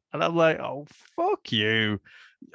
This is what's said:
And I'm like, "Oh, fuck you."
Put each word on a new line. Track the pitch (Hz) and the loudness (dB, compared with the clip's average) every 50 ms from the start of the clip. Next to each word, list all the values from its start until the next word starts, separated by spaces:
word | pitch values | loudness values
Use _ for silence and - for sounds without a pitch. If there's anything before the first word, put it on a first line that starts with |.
| - _ - | -10 _ -6
And | 147 165 | -2 -2
I'm | 170 170 | 0 2
like, | 170 165 160 156 - | 4 4 4 2 0
"Oh, | - - 131 139 147 151 - - - - _ | -2 -6 -8 -10 -12 -14 -20 -20 -20 -12 _
fuck | - 339 370 415 - - - - | -4 -2 -2 -2 -2 -4 -2 0
you." | 110 107 107 110 113 110 107 104 98 - - - - - - _ _ - - - | 0 2 2 2 2 2 0 -2 -4 -6 -10 -20 -20 -20 -20 _ _ -20 -18 -8